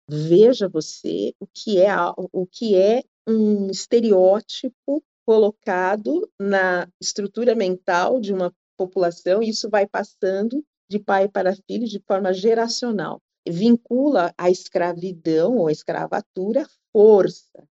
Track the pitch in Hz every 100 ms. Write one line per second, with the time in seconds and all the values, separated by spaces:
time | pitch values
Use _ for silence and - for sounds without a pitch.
0 | - 151 156 175 226 247 190 160 151 -
1 | 87 85 - - 196 - - 196 202 180
2 | 175 - 185 190 185 - 226 185 196 240
3 | - _ - 226 214 208 196 190 - 240
4 | 226 185 185 202 - - 262 _ - 294
5 | - _ - 220 208 - - 180 185 214
6 | 214 320 440 - 202 196 185 180 175 -
7 | - - 202 - 240 233 185 185 - 175
8 | 185 254 202 190 180 _ _ - 190 190
9 | 175 170 - 196 220 214 220 208 202 -
10 | 202 - 190 190 220 269 294 _ - 208
11 | 208 196 196 196 185 190 - 196 233 202
12 | - 196 190 185 214 226 233 - 247 208
13 | 156 - _ _ - 170 226 233 - 247
14 | 294 262 175 - 175 180 - 180 175 175
15 | 190 170 165 160 180 247 160 151 - -
16 | 160 202 - - 190 240 311 _ _ 214
17 | 214 202 180 - _ - _